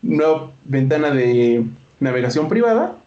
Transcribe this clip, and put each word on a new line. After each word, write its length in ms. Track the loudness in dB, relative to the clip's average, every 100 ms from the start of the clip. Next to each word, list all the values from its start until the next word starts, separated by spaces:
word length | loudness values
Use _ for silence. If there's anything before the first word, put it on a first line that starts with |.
nueva 480 | -2 0 2 0 -2 -18
ventana 460 | -6 -2 0 0 0
de 540 | 0 2 2 2 2 -2 -8 -20 _
navegación 480 | -2 -2 -2 -2 -2
privada 480 | 0 2 2 -2 -8